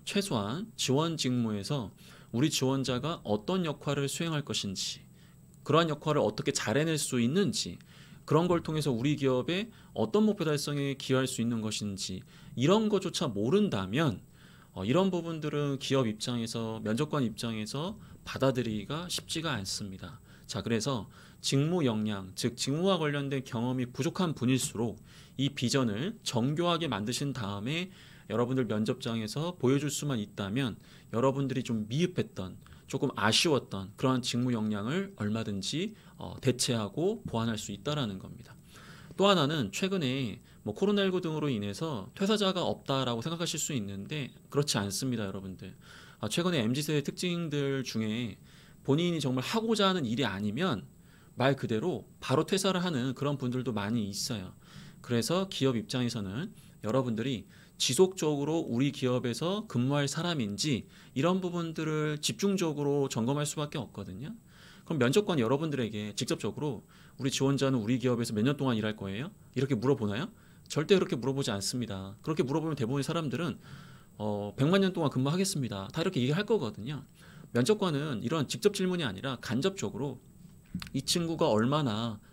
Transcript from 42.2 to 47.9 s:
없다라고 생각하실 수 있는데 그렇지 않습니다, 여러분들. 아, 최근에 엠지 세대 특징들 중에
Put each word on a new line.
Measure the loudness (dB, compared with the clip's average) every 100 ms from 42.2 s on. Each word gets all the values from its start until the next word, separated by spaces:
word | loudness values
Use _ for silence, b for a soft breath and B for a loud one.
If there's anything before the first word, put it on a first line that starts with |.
| 2 4 2 2
없다라고 | 0 -2 0 0 0 -2
생각하실 | -4 -4 -4 -2
수 | -2
있는데 | -4 -4 -8 -6 -6 -6 -10 -4
그렇지 | 0 2 0
않습니다, | 0 -2 -2 -2 -4
여러분들. | -6 -10 -12 -14 -16 B B B B
아, | -4
최근에 | 0 0 2
엠지 | 2 0
세대 | 0 0
특징들 | 0 -2 -2 -2 -2 -2 0 -2
중에 | -2